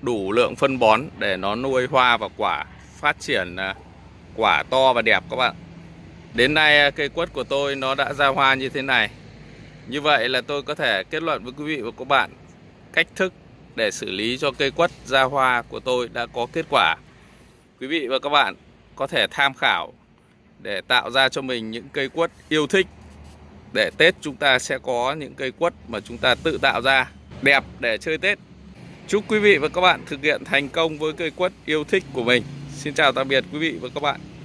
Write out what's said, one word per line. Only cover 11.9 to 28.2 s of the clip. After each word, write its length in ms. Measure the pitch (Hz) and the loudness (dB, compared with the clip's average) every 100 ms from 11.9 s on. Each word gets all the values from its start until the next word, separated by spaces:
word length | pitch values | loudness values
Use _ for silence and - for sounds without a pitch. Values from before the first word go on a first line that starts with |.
| 110 | -10
các 100 | 131 | 0
bạn 220 | 135 95 - - - - - - | 2 2 -6 -20 -20 -20 -20 -6
cách 140 | - 175 - | -2 -2 -2
thức 180 | 190 - - - - - | -4 -4 -20 -20 -14 -4
để 160 | 107 | -4
xử 200 | - 104 | -4 -8
lý 260 | 95 110 127 | -6 -4 -2
cho 140 | 147 | -4
cây 200 | 127 139 | -2 -4
quất 200 | 156 175 - - | 0 0 -2 -2
ra 180 | 131 | 2
hoa 380 | 131 139 131 123 | 2 2 2 0
của 180 | 117 113 | -2 -10
tôi 300 | 127 123 117 | -2 -2 -2
đã 120 | 120 120 | -6 -6
có 220 | 123 123 | -6 -6
kết 120 | 165 156 | -6 -2
quả. 260 | 139 85 80 - - - - - _ _ _ | 2 2 0 -8 -20 -20 -20 -20 _ _ _
Quý 80 | 131 | -6
vị 200 | 160 127 | -6 -2
và 120 | 131 | -4
các 100 | 143 | 2
bạn 260 | 147 113 90 - _ _ - | 2 2 -2 -20 _ _ -8
có 120 | 135 | -4
thể 200 | 147 101 | 0 0
tham 220 | - 139 | 0 0
khảo 400 | 131 127 92 78 - _ _ _ _ _ _ | 0 0 0 -4 -14 _ _ _ _ _ _
để 220 | 101 98 | -8 -8
tạo 300 | - 123 95 | 0 0 2
ra 180 | 123 131 | 0 2
cho 120 | 147 | 0
mình 300 | 135 123 110 | -6 -6 -6
những 180 | 113 139 | -12 -10
cây 160 | 143 135 | -8 -6
quất 220 | 156 165 - - | -4 -4 -6 -2
yêu 180 | 156 147 | -2 2
thích 200 | 196 185 - - - - - - - - | 0 -2 -8 -20 -20 -20 -20 -20 -20 -6
để 180 | 110 98 - | -2 -2 4
Tết 180 | 160 185 | 2 2
chúng 140 | 151 127 | -10 -2
ta 240 | 147 127 | 2 2
sẽ 180 | - 135 | 0 -6
có 360 | 123 120 123 | -4 -2 -2
những 200 | 156 139 | -4 -10
cây 180 | 139 131 | -8 -8
quất 220 | - 170 - - | -2 -4 -4 -10
mà 120 | 113 | -10
chúng 180 | - 117 | -10 -2
ta 180 | 131 120 | 0 2
tự 220 | 165 147 | 0 0
tạo 240 | 139 104 | 0 0
ra 280 | 123 135 123 - - - | 2 2 0 -8 -20 -2
đẹp 220 | 135 139 - - | 2 2 2 -6
để 180 | 123 110 | -4 -4
chơi 200 | - | -4
Tết. 220 | 160 | -2